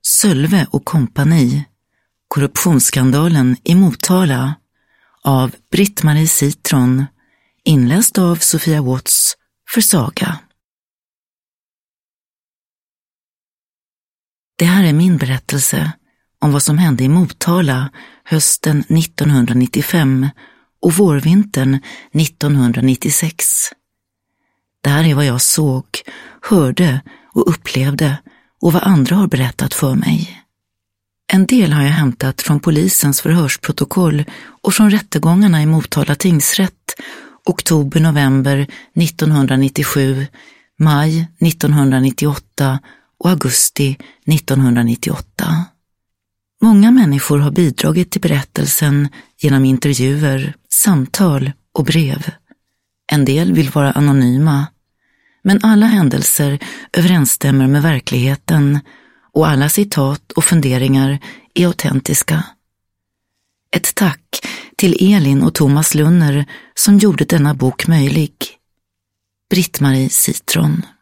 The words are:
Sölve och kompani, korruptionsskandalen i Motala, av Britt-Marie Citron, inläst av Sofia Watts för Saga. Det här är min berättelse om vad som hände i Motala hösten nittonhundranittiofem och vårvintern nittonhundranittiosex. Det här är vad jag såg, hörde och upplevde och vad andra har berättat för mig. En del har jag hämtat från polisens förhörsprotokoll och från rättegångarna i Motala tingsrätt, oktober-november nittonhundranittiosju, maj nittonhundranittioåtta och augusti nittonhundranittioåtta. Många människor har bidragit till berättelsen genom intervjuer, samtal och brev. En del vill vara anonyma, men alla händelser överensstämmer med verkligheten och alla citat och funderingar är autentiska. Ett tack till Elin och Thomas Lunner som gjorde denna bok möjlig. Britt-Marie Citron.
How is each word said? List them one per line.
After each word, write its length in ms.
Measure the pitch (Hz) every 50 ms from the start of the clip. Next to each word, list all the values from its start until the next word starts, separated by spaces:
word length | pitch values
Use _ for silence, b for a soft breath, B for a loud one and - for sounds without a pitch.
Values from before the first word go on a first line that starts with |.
Sölve 640 | _ - - - - 208 170 131 143 160 196 190 147 -
och 140 | - 143 -
kompani, 800 | - - 160 131 113 _ - 143 147 165 165 135 120 131 143 143 _ _ _ _ _ _ _ _ _ _ _ _ _
korruptionsskandalen 1300 | - 147 139 139 - - - 180 165 131 - - - 135 127 131 127 143 156 170 165 147 127 127 127 - _
i 120 | - 170
Motala, 800 | 180 196 175 - - - - 185 185 185 151 135 123 127 135 151 _ _ _ _ _ _ _ _ _ _ _ _ _
av 340 | _ 143 139 131 131 123 - - _ _
Britt-Marie 560 | - - 202 202 202 - - 156 147 151 160 160
Citron, 800 | - - 143 143 151 _ _ - - 135 127 123 131 131 139 139 _ _ _ _ _ _ _ _ _ _ _
inläst 540 | - 156 139 123 120 143 190 233 - - 208
av 180 | 185 175 175
Sofia 460 | 165 - - - 160 - 165 156 151
Watts 560 | 143 123 127 131 - - - - - - - _ _ _ _ _ _ -
för 120 | - -
Saga. 580 | - - - 170 117 147 - - 185 180 165 151 _ _ _ _ _ _ _ _ _ _ _ _ _ _ _ _ _ _ _ _ _ _ _ _ _ _ _ _ _ _ _ _ _ _ _ _ _ _ _ _ _ _ _ _ _ _ _ _ _ _ _ _ _ _ _ _ _ _ _ _ _ _ _ _ _ _ _ _ _ _ _ _ _ _ _ _ _ _ _ _ _ _ _ _
Det 80 | 170
här 180 | 170 180 196 190
är 100 | 165 147
min 240 | 151 175 185 175 143
berättelse 760 | 139 127 131 127 - - - 139 135 - - 143 156 156 156 _ _ _ _ _ _ _ _ _
om 100 | - 151
vad 120 | 139 143 135
som 140 | - 147 151
hände 260 | 180 165 135 117 127
i 60 | 135
Motala 800 | 151 175 180 - - _ - - 170 185 180 139 131 131 135 135 B B B B B B B
hösten 600 | - 165 160 - - - - - 156 156 147 - -
nittonhundranittiofem 1400 | 156 165 160 - _ - 139 147 147 131 120 - 117 123 127 123 - 156 147 - - 175 156 135 135 131 131 143 b b b b b b b b b b
och 120 | - 180 160
vårvintern 840 | 175 208 180 151 139 135 156 175 202 208 202 - 139 131 135 135 135 B B B B B B
nittonhundranittiosex. 1300 | B 151 160 147 - _ 147 147 147 139 127 120 113 117 120 131 131 - - - 143 - - 160 - _ - - - - - - - _ _ _ _ _ _ _ _ _ _ _ _ _ _ _ _ _ _ _ _ _
Det 80 | _ 139
här 140 | 143 147 165
är 120 | 165 147
vad 100 | 135 147
jag 160 | 139 120 123
såg, 440 | - - - - 156 143 131 131 - _ - - B B B B B B B B
hörde 600 | - - 220 185 147 127 127 - 180 165 127 139 B B B B B B B
och 160 | - - -
upplevde 680 | 160 - _ - - 131 131 139 143 - 160 143 139 147 b b b b b b b b
och 120 | - 170 156
vad 100 | 185 -
andra 320 | 196 196 156 131 123 175
har 120 | 196 202 -
berättat 460 | - 131 131 123 - - - 139 -
för 220 | - - 135 131
mig. 480 | - - - 156 156 160 - - - _ _ _ _ _ _ _ _ _ _ _ _ _ _ _ _ _ _ -
En 120 | 190 190
del 280 | - 254 254 208 156 147
har 100 | 151 139
jag 60 | 139
hämtat 520 | 151 170 151 135 120 _ - 131 131 -
från 180 | - - 151 147
polisens 640 | - 170 156 147 165 190 - - - 143 135 -
förhörsprotokoll 1040 | - - 160 175 160 135 - - - - 147 - 139 - - 190 180 165 151 147 151 B B B B B B B
och 120 | _ 202 190
från 180 | - 220 208
rättegångarna 720 | 202 214 - _ - 156 151 165 170 185 208 208 170 156
i 40 | 151
Motala 500 | 151 160 160 - - - 151 139 - 147
tingsrätt, 800 | 135 - 190 170 151 139 - - - 190 180 _ _ _ - - B B B B B B B B B B
oktober-november 1200 | - - - - - 170 156 143 139 - 165 156 165 147 147 143 135 135 135 131 139 139 139 143 139 B B B B B
nittonhundranittiosju, 1300 | 160 170 160 - - 160 156 156 147 139 127 131 131 135 135 135 - 147 - - 143 135 135 135 131 139 139 b b b b b b b b b _
maj 480 | 156 156 151 143 147 160 160 165 165 165 _ _
nittonhundranittioåtta 1400 | 165 165 160 - - 147 147 151 139 135 131 131 131 135 127 - 143 147 143 - _ _ _ - 143 135 131 135 b b b b b b b b
och 100 | - 175
augusti 680 | 180 151 - 131 123 - - - _ - 143 135 135 - B B B B B
nittonhundranittioåtta. 1400 | - 156 147 - - 135 135 135 123 120 120 117 117 117 - - - 151 - - _ _ - - 165 160 160 175 - _ _ _ _ _ _ _ _ _ _ _ _ _ _ _ _ _ _
Många 300 | - 220 220 202 202 226
människor 480 | 247 262 226 156 139 139 - - 147 143
har 120 | 143 147
bidragit 600 | 151 165 175 156 127 - - 156 156 175 180 175
till 100 | - -
berättelsen 880 | - 170 151 143 135 _ _ - 147 143 - - 156 147 143 143 143 143 B B B B B B
genom 280 | - 147 135 135 135
intervjuer, 880 | 131 131 123 - 147 139 123 127 131 139 147 156 143 135 135 135 143 147 _ _ _
samtal 840 | - - - - 285 139 131 - - - 202 175 143 139 135 135 143 _ _ _ _
och 120 | - 143
brev. 460 | 123 156 165 160 135 131 143 147 - - _ _ _ - _ _ _ _ _ _ _ _ _ _ -
En 140 | 151 147 139
del 280 | 131 135 151 170 185 180
vill 160 | 160 151 131
vara 220 | - 147 143 139
anonyma, 760 | - - 147 147 139 139 127 123 123 135 151 160 147 139 143 - _ _ _ _ _ _ _ _ _ _ _ _ _ _
men 180 | _ 190 196 202 -
alla 220 | 220 220 208 214
händelser 720 | 233 233 208 147 135 120 - - - - - 147 143 139 143 B B B B B B -
överensstämmer 760 | 175 165 180 185 170 143 - - - - 139 135 135 131 131
med 140 | 139 147
verkligheten 960 | 143 165 151 127 - - - 127 120 131 139 - _ - 165 156 143 139 143 143 b b b b b b b b b b b
och 140 | 147 160 156
alla 220 | 151 131 139 151
citat 640 | - - 208 202 - - 139 135 143 151 _ _
och 120 | - - 151
funderingar 760 | - 175 165 139 135 127 127 127 135 135 135 135 135 139 139 B B B B B B B
är 140 | - 180 175
autentiska. 760 | 170 - - 147 139 135 - - 147 - - - 156 156 - - - _ _ _ _ _ _ _ _ _ _ _ _ _ _ _ _ _ _ _ _ _ _ _ -
Ett 200 | 175 - - -
tack 520 | - 208 180 139 - _ _ - - B B B B B B B -
till 360 | - 180 - - - 190 208
Elin 300 | 202 151 135 139 139 -
och 100 | 160 160
Thomas 420 | - 156 135 139 147 156 - -
Lunner 500 | 151 151 156 175 180 165 147 139 143 147 B B B B B B
som 240 | - - - 202 202
gjorde 280 | 214 208 165 - 156
denna 280 | - - - 143 147 147
bok 340 | 131 131 131 123 _ - -
möjlig. 460 | 165 156 135 139 - - 151 147 _ _ - - - _ _ _ _ _ _ _ _ _ _ _ _ _ _ _ _ _ _ _
Britt-Marie 600 | - 180 175 - - - 147 139 131 131 131 127
Citron. 760 | - - - - - - _ - - - - - - 170 - - _ _